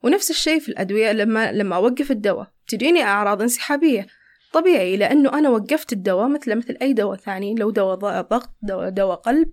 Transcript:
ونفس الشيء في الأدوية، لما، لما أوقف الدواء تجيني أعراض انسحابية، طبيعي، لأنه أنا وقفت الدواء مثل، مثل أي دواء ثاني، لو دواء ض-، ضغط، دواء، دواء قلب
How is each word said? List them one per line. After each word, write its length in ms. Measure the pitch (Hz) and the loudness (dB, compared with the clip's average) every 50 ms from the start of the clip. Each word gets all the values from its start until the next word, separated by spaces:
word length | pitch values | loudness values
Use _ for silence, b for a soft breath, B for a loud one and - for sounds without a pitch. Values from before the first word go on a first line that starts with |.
| - | 2
ونفس 280 | 240 302 403 - - | 2 0 2 0 -2
الشيء 300 | 330 - - 320 311 320 | -4 -2 0 0 0 0
في 80 | 302 - | -2 -4
الأدوية، 440 | 208 - 190 185 196 214 220 226 208 | -6 -6 -6 -2 0 0 2 2 2
لما، 400 | 220 202 226 220 220 226 208 101 | 2 2 2 2 0 0 0 0
لما 240 | 208 208 196 180 | -2 -2 0 0
أوقف 340 | 180 190 247 247 262 294 277 | 0 2 0 0 0 -2 -2
الدواء 420 | 269 214 202 208 185 - - - _ _ _ _ | -2 -2 0 -2 -2 -2 -6 -12 _ _ _ _
تجيني 340 | 233 202 226 285 339 349 277 | -6 -2 2 2 4 4 2
أعراض 400 | 214 202 202 208 208 208 196 208 | 2 0 0 2 0 0 0 0
انسحابية، 640 | 240 240 - - - 294 285 320 320 262 208 190 b b b b b b b b _ - | -2 -2 -2 -4 -2 -2 2 2 2 2 2 -2 b b b b b b b b _ -2
طبيعي، 440 | 311 320 370 359 254 190 180 185 | 2 4 4 4 4 2 0 2
لأنه 420 | 202 202 - 262 294 285 269 254 294 | 2 2 4 4 4 4 4 4 2
أنا 100 | 302 285 | 2 2
وقفت 440 | 247 226 202 - 285 311 - - 240 | 2 2 0 0 -2 -2 -2 -4 -8
الدواء 360 | 202 185 208 185 180 214 262 | -4 -2 -2 0 0 0 0
مثل، 280 | 285 294 285 240 214 | -2 -2 -2 -2 -4
مثل 200 | 226 233 - 247 - 254 | -4 -4 -6 -6 -4 0
أي 100 | 269 269 | 0 0
دواء 240 | 220 208 202 196 | 0 0 -2 -4
ثاني، 380 | 190 _ - 196 190 196 202 220 | -8 _ -10 -8 -6 -6 -6 -4
لو 160 | 226 208 208 | -2 -2 -2
دواء 260 | 226 226 196 190 185 | 0 0 0 0 -2
ض-، 320 | 185 202 202 - 190 175 - | -4 -4 -4 -4 -4 -4 -2
ضغط، 220 | 214 247 247 - - _ - | -4 -4 -4 -6 -18 _ -8
دواء، 260 | 202 196 185 - 185 | -8 -6 -6 -6 -6
دواء 280 | 185 196 196 190 175 | -4 -2 -2 -2 -2
قلب 340 | 175 _ - 247 302 320 320 | -4 _ 0 2 2 2 0